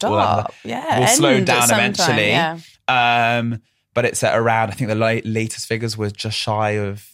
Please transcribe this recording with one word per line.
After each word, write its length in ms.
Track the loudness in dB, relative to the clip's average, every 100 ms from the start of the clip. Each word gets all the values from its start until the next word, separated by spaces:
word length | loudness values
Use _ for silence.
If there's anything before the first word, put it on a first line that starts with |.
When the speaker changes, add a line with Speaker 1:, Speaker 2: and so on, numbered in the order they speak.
| -2 0 2 0
Speaker 1:
stop. 140 | -4 -8
Yeah, 360 | -10 -8 -2 0
Speaker 2:
will 60 | 2
slow 220 | 4 4
Speaker 1:
end 200 | 2 2
at 60 | 2
Speaker 2:
down 80 | 2
Speaker 1:
some 80 | 2
time, 140 | 0
Speaker 2:
eventually. 360 | 0 0 2 2
Speaker 1:
yeah. 280 | 2 0 -4 -14 _ -2 2 4 2 2 0
Speaker 2:
Um, 240 | -2 -6 _ _ _
but 100 | -2
it's 180 | 0 0
at 140 | 0 2
around, 320 | 2 2 0
I 20 |
think 140 | -2 -2
the 60 |
la-, 260 | 0 0 0
latest 420 | -2 -4 -4 -6 -6
figures 300 | -6 -6 -4
were 140 | -6
just 260 | -6 -8 -6
shy 320 | -4 -2 0
of 400 | -2 -4 -8 -14